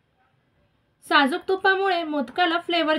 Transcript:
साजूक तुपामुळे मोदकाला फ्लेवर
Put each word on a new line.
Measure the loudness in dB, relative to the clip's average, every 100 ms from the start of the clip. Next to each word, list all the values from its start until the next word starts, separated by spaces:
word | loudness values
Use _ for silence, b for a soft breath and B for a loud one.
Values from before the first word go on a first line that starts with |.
| _ _ _ _ _ _ _ _ _ _ 0
साजूक | 2 2 0 -2
तुपामुळे | 0 2 2 0 -2
मोदकाला | -2 -4 -4 -2 -2 -2
फ्लेवर | -2 -2 0